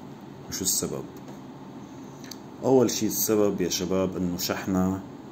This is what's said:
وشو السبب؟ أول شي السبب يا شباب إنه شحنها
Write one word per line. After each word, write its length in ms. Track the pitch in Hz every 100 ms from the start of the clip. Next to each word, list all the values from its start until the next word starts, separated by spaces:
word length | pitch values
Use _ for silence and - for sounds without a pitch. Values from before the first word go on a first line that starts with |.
| - - - - -
وشو 160 | -
السبب؟ 400 | 92 - 85 69 - - - - - - - - - - - - - - - -
أول 260 | 123 131 113
شي 160 | - 107
السبب 540 | - - 107 104 92
يا 80 | 85
شباب 480 | - 87 95 92 92
إنه 220 | 90 90
شحنها 640 | - 98 - 92 92 95 - - -